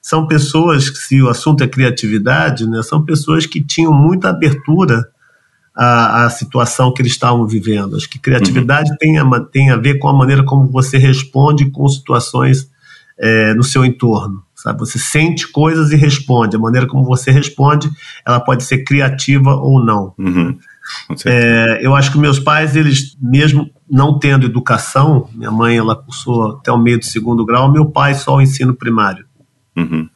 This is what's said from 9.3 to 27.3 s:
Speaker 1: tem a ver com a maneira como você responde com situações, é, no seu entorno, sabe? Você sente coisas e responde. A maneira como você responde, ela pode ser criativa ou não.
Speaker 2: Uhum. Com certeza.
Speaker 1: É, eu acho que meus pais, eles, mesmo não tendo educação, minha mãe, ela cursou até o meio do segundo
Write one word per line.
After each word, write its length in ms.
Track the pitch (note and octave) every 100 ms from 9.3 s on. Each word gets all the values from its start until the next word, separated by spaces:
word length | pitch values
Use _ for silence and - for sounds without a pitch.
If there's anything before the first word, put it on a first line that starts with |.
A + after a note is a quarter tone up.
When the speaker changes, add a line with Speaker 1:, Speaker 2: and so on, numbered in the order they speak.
| A#2+
Speaker 1:
tem 300 | - C#3 C3+
a 80 | A#2+
ver 220 | C3+ C#3
com 80 | C#3+
a 100 | C#3
maneira 260 | C3 C#3
como 240 | C3+ C#3 C3
você 300 | C3 B2+ C3
responde 720 | C3+ C3 - C3+ D3 D3 C#3
com 180 | C3+ C#3
situações, 840 | C#3 - A#2+ - B2+ C3 C3 - _ _ - _ -
é, 360 | A2 A2 G#2+
no 100 | A2
seu 220 | B2+ C3+
entorno, 580 | B2+ A#2+ A#2+ G#2 G2+ G2 _
sabe? 260 | - - D3
Você 200 | - C3
sente 480 | - D3+ D#3+ D3 -
coisas 440 | C#3+ D#3 D#3+ D#3
e 40 |
responde. 640 | D3+ D3 - - B2 A2 G#2+
A 20 |
maneira 260 | A2+ B2
como 200 | C3 C3+
você 260 | B2+ B2+ -
responde, 580 | C3+ C3+ - C#3 D3+ D3+ - - -
ela 160 | - B2
pode 220 | B2+ B2+
ser 160 | - C3
criativa 760 | C3+ C#3 C3+ C3+ - C#3 C3+
ou 260 | C#3 C3+ C3
não. 320 | A2+ G#2 F#2+ -
Speaker 2:
Uhum. 400 | F#2+ F2 E2+ - _ _ - - -
Com 100 | D3
certeza. 280 | B2 B2
Speaker 1:
É, 400 | A#2 A#2 A2+ A2+
eu 100 | B2+
acho 160 | C#3 C3+
que 60 | D3
meus 220 | D3+ C3+
pais, 360 | - D3+ D#3
eles, 400 | D3+ D3+ C3+ - _
mesmo 500 | B2 C3+ D3+ C#3+ - _ _
não 300 | C3+ C#3+ D3
tendo 260 | C#3+ C#3
educação, 840 | B2 A#2 - A2+ - C3+ D3 C#3+ -
minha 160 | A2+ A2+
mãe, 280 | A2 A#2 A#2
ela 180 | A2
cursou 640 | A2 - - C3 A#2 A2 -
até 140 | -
o 40 | A#2+
meio 220 | A#2 A#2
do 60 |
segundo 400 | - A2+ A2+